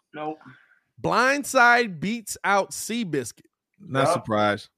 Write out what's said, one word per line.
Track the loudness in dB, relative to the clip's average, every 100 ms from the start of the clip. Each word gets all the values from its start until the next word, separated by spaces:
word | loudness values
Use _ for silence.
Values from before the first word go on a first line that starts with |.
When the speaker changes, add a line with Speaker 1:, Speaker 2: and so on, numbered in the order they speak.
| _
Speaker 1:
Nope. | -10 -8 -8 -14 -20 _ _ _ -6
Speaker 2:
Blindside | -2 2 2 0 0 4 6 6 2 -4
beats | -6 -6 -8 -6
out | 0 0 0
Seabiscuit. | -6 -6 -4 -2 -4 -4 -12 _ _ _ _
Speaker 3:
Not | -4 0 2
Speaker 1:
Yep. |
Speaker 3:
surprised. | 0 0 2 2 0 -6